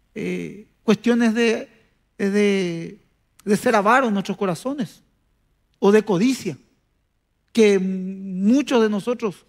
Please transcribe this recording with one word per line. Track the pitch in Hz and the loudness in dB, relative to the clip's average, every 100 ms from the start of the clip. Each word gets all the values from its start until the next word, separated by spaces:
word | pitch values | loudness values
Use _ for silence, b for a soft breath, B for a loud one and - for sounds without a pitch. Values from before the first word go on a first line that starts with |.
| _ | _
eh, | 214 180 180 170 202 220 _ | -10 -8 -8 -10 -14 -20 _
cuestiones | - 208 233 233 233 | 0 0 2 2 0
de, | 220 233 226 277 _ _ _ _ - | 2 0 -2 -6 _ _ _ _ -6
de, | 196 208 208 196 180 170 175 208 _ _ _ _ | -2 0 2 0 -2 -6 -10 -16 _ _ _ _
de | 196 202 | -2 0
ser | 254 | 2
avaro | 226 196 254 247 | 2 4 2 2
en | |
nuestros | 196 185 190 | -2 -4 -4
corazones | 196 160 254 294 190 - _ _ _ _ _ _ _ _ | -4 -4 -6 -8 -8 -12 _ _ _ _ _ _ _ _
o | 196 | 4
de | 214 | 4
codicia, | 214 175 247 254 190 143 _ _ _ _ _ _ _ _ _ | 4 2 2 0 -6 -10 _ _ _ _ _ _ _ _ _
que | - 208 196 | 2 4 4
muchos | 185 190 185 190 190 185 196 269 262 254 | 0 -4 -8 -10 -10 -2 2 2 2 2
de | 220 | 2
nosotros | 208 240 240 220 160 | 0 -4 -4 -6 -8